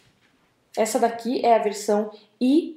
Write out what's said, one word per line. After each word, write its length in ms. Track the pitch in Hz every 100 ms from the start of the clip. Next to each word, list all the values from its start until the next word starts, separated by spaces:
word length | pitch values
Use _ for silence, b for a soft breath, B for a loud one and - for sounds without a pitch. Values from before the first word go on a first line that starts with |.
| b _ _ _ _ _ _ -
essa 240 | 214 247
daqui 440 | 226 - 226 262 240
é 100 | 226
a 40 |
versão 520 | 208 202 - 208 214 B B _
I 340 | 254 294 -